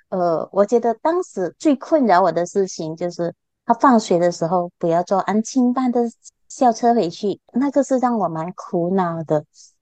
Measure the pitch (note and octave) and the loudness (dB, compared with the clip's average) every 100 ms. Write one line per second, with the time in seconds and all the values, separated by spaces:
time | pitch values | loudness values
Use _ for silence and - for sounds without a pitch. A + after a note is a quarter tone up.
0 | - F#3+ F3 D#3+ - F#3+ G3+ A#3 A#3 A3+ | -8 -2 0 0 -2 0 2 2 0 -2
1 | D#4 F4 F4+ - F3 - D#4+ C4 - D#4+ | -2 -2 -4 -6 -6 -2 0 0 0 0
2 | A#3 F3 F#3 E3 F3 G3+ F#3+ - D#3+ D#3+ | 4 4 4 0 -2 -2 -2 -4 -10 -6
3 | F3 F3 E3+ - _ _ - - C#4+ A#3 | -8 -6 -8 -8 _ _ -2 2 4 4
4 | - F3 F3 E3+ D#3+ F3+ F3 - E3+ E3 | 2 2 0 0 -2 -2 -4 -4 -2 0
5 | F3+ F#3+ E3+ G#3 A3 C4 B3 B3+ B3+ A#3+ | 0 -2 0 -2 -2 0 0 0 -2 0
6 | A#3+ - - _ _ - B3+ A3+ A#3 A#3 | -2 -6 -20 _ _ 0 0 2 2 2
7 | E3+ E3+ G#3 - _ A#3 C#4+ C#4+ C4 C4 | 0 -4 -6 -6 _ -4 0 0 0 0
8 | B3 A#3 F3 D#3+ E3+ - - F3+ E3+ F#3+ | 0 -2 -4 -4 -8 -10 -6 -4 0 0
9 | F#3 E3 D#3+ D3+ - _ - _ | -2 -4 -2 -2 -4 _ -20 _